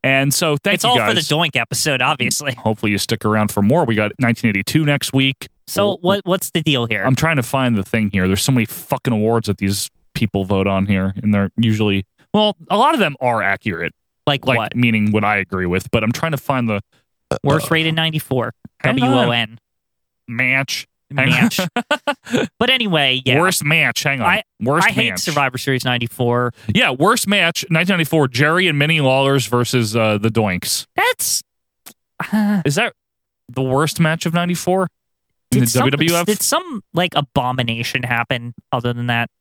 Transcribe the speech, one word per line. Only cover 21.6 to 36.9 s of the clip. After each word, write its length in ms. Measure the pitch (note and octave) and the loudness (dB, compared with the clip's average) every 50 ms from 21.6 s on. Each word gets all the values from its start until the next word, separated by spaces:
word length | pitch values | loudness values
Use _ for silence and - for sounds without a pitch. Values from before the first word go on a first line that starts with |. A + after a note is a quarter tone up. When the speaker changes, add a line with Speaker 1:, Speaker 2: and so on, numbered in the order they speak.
| F#3 E3+ | -4 -2
Speaker 1:
<laughs> 800 | _ - - _ D4 - _ - C4+ _ _ - A#3 - - - _ _ | _ -6 -2 _ -4 -4 _ -6 -6 _ _ -4 -2 -2 -2 -2 _ _
Speaker 2:
But 100 | A#3 B3 | 0 2
anyway, 500 | C4 C4 A#3 G#3 E3+ D#3 C#3+ C3+ C3 C3 C3 | 2 0 0 2 2 2 2 2 0 0 0
yeah. 140 | C3 B2 C#3+ | 2 2 2
Speaker 1:
Worst 240 | F3 F#3+ F#3 - D#3 | 2 2 0 0 -2
match. 380 | D3 D#3 E3 D3 B2+ - - - | 0 2 2 2 2 0 -2 -2
Hang 180 | D3+ C#3 C3 | -2 -2 0
on. 60 | A2 | 0
Speaker 2:
I, 160 | F3 F#3 G#3+ - _ _ _ | 0 0 0 -2 _ _ _
Speaker 1:
Worst 280 | A2 B2 C#3+ E3 F#3 | -2 0 2 2 2
Speaker 2:
I 40 | A3+ | 2
hate 180 | G3 G3 A3+ A#3+ | 2 0 -2 -2
Speaker 1:
match. 80 | - F#3 | -2 -4
Speaker 2:
Survivor 380 | - - D3+ D3 C#3 C3 B2 B2+ | -4 -2 0 0 0 0 -2 -4
Series 260 | - C#3 C3+ B2+ - | -2 -2 -2 0 0
ninety-four. 680 | B2+ B2 A#2+ B2 A2+ - - B2+ A#2+ A#2+ B2 B2 B2 - - - - G#2 | 0 0 0 -2 -6 -4 -2 0 0 2 0 0 -2 -4 -8 -8 -2 0
Speaker 1:
Yeah, 160 | G3 B3+ F3+ | 2 2 2
worst 360 | B2+ C3 D3+ G3 B3 A3+ - | 2 2 4 4 4 2 0
match, 360 | G3 G#3 G3+ F3+ E3 E3 - - - | 0 2 2 2 0 0 -4 -4 -2
nineteen 240 | E3 D#3 F3 F3+ G3+ | 0 0 2 2 2
ninety-four, 340 | F3 D#3+ - - D#3+ D3 C3 | 0 0 2 2 2 2 2
Jerry 380 | B2 A#2+ D3 D3+ E3 F3+ F#3+ | 2 2 2 2 2 2 2
and 120 | F3 D3+ C#3+ | 2 2 2
Minnie 220 | C#3+ D#3 E3 D#3 | 2 2 2 2
Lawlers 440 | C#3+ C3 C3 C3+ C3+ C#3 C#3 C#3 A#2+ | 2 2 4 4 4 4 2 2 0
versus, 500 | - B2 A#2+ A#2+ - - B2+ A#2 G#2+ G#2+ | 0 0 0 0 2 0 0 0 0 0
uh, 220 | A#2 A2 A2 G#2+ | 0 2 2 2
the 120 | G#2 G#2 A2+ | 2 0 0
Doinks. 580 | A2 A2+ A2 G2+ F2+ F2+ - - - - - _ _ | 2 2 0 0 -2 -4 -4 -4 -6 -6 -6 _ _
Speaker 2:
That's, 480 | - G4 B4 B4 - - - - - - _ _ _ _ _ _ _ _ - - _ _ _ _ _ - - - | 0 0 0 0 -2 -4 -4 -4 -4 -6 _ _ _ _ _ _ _ _ -20 -20 _ _ _ _ _ -8 -4 -2
uh, 280 | A3 G#3 G3+ G#3 G3 D#3 | 0 0 2 0 0 0
Speaker 1:
Is 100 | D3 C#3+ | 0 0
that 180 | F3+ A#3 A3+ - _ _ _ _ _ _ _ _ _ _ | 0 -2 -2 -6 _ _ _ _ _ _ _ _ _ _
the 140 | - B2+ C3+ | -12 -6 -4
worst 380 | C3 C3 B2+ C3+ D#3 D3 - - | -2 0 2 2 2 0 0 0
match 260 | E3 D#3 D#3+ E3 - | 0 0 0 0 -2
of 80 | E3+ D#3+ | -2 -2
ninety-four 500 | F3 F3 F3 F3 D#3+ - F3+ F3+ F#3+ F#3 E3 _ _ _ _ _ _ _ _ _ _ _ _ | -2 -2 -2 -4 -4 -2 0 0 0 0 -2 _ _ _ _ _ _ _ _ _ _ _ _
in 0 | |
Speaker 2:
did 120 | B2+ C3 B2 | 0 0 2
Speaker 1:
the 40 | |
Speaker 2:
some, 120 | A2+ A2+ B2+ | 2 2 2
Speaker 1:
W 100 | B2+ C#3+ | 2 2
W 240 | C#3 C#3+ D#3 E3 E3+ | 2 2 2 2 2
F? 100 | E3+ F3 | 2 2
Speaker 2:
did 160 | F3 G#3+ G3 | 0 0 0
some, 400 | - - - D#4+ F#4 F4+ C#4+ G3+ - _ | 0 -2 -2 -2 -2 -4 -10 -10 -12 _